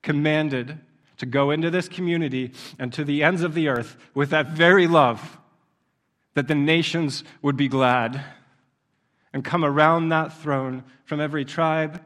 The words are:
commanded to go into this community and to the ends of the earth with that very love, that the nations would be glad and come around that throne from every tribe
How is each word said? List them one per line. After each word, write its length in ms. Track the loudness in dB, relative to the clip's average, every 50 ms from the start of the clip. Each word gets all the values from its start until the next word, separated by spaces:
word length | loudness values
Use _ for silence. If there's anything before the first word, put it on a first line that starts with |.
| -4
commanded 760 | -2 -2 0 0 2 0 0 0 -2 -4 -6 -6 -10 -14 -18 _ _ _ _ _ _ _
to 80 | -12 -10
go 260 | -2 0 0 2 2
into 180 | 0 0 -2 -2
this 200 | -2 -2 -4 -6
community 640 | -8 -6 -4 -2 -2 -2 -2 -2 -4 -6 -6 -8 -12 -18 -20 -20 -12 -10
and 140 | -10 -8 -6
to 100 | -6 -4
the 200 | -2 0 2 2
ends 200 | 2 2 2 -2
of 100 | -2 -2
the 140 | -2 0
earth 300 | 0 0 -2 -4 -8 -14 -20 -20 _ _
with 160 | -2 -2 0
that 180 | 0 0 0 -2
very 360 | 2 4 6 6 8 6 6
love, 500 | 6 6 6 6 6 2 -4 -10 -18 -20 -20 _ _ _ _ _ _ _ _ _ _ _ _ _ _ _ _ _ _ _
that 140 | -4 -2
the 80 | 0 0
nations 720 | 2 4 4 2 2 2 -2 -2 -2 -2 -4 -4 -8 -14 -18 -16 _
would 160 | -4 -2 0
be 100 | 0 -2
glad 560 | 0 2 2 2 2 2 2 0 -4 -6 -10 -12 -14 -20 _ _ _ _ _ _ _ _ _ _ _ _ _ _ _ _ _ _ _ -10
and 100 | -10 -6
come 220 | -4 -2 0 0
around 440 | 0 4 4 6 6 4 2 2 0
that 220 | 0 0 -2 -4
throne 520 | -10 -10 -4 -2 -2 -2 -2 -6 -8 -10 -14 -18 _ _ _
from 160 | -8 -4 -4
every 240 | -4 -4 -4 -6 -8
tribe 580 | -6 -2 0 0 0 0 0 -2 -4 -8 -16 -20